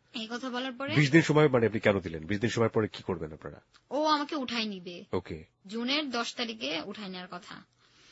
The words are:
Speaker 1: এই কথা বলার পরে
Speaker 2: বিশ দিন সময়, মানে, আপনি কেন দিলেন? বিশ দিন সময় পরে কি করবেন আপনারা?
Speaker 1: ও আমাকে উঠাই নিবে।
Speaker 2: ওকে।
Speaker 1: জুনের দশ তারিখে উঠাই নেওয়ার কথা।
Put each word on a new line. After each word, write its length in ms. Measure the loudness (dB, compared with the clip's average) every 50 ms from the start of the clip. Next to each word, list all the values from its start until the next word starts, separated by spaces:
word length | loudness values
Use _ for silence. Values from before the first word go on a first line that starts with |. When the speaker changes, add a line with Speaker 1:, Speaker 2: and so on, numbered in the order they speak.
| _ _ -10
Speaker 1:
এই 140 | -10 -8 -6
কথা 180 | -8 -6 -6 -4
বলার 240 | -4 -4 -4 -4 -6
পরে 220 | -6 -4 0 4
Speaker 2:
বিশ 160 | 4 4 8
দিন 100 | 8 6
সময়, 260 | 6 8 6 6 6 6
মানে, 180 | 6 6 4
আপনি 140 | 4 2 4
কেন 200 | 4 4 4 4
দিলেন? 260 | 2 -2 -8 -8 -4
বিশ 140 | -4 -2 0
দিন 100 | 0 0
সময় 200 | 2 2 2 4
পরে 180 | 4 2 0 0
কি 160 | -2 -8 -4
করবেন 300 | -4 -4 -4 -4 -8 -10
আপনারা? 280 | -10 -12 -14 -14 -14 _ _ _ -20 _ -6
Speaker 1:
ও 120 | -2 0 2
আমাকে 320 | 2 2 2 0 -2 -4
উঠাই 300 | -6 -6 -4 -4 -4 -4
নিবে। 400 | -4 -6 -8 -10 -12 -14 -14 -12 -4 -4
Speaker 2:
ওকে। 300 | -4 -4 -4 -12 -12 -12 _ _ _ _ -10
Speaker 1:
জুনের 440 | -8 -6 -2 -2 -2 -2 -2 -2
দশ 220 | -2 -4 -4 -4 -4
তারিখে 460 | -6 -6 -6 -6 -8 -6 -6 -4 -6 -6
উঠাই 240 | -8 -10 -10 -10 -10
নেওয়ার 180 | -10 -10 -10 -10
কথা। 320 | -12 -12 -12 -14 -18 -18 -18 _ _ _ _ _ _ _ -20 -20